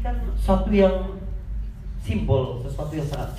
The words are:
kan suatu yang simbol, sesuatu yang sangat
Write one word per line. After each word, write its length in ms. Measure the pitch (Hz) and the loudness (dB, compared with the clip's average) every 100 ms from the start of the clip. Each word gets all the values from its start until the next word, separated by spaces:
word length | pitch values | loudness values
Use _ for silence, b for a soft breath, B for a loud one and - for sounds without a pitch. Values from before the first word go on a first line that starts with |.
| 240 | -2
kan 80 | - - - | -2 -2 0
suatu 320 | - 190 185 | 4 4 4
yang 480 | 208 190 185 - - - - - - - - - - - | 6 6 4 -4 -8 -8 -10 -8 -8 -8 -10 -10 -8 -2
simbol, 560 | 214 - 135 - - | 0 2 2 2 -4
sesuatu 320 | - - 151 | -6 -6 -6
yang 140 | 156 147 | -4 -4
sangat 240 | - - | -4 -6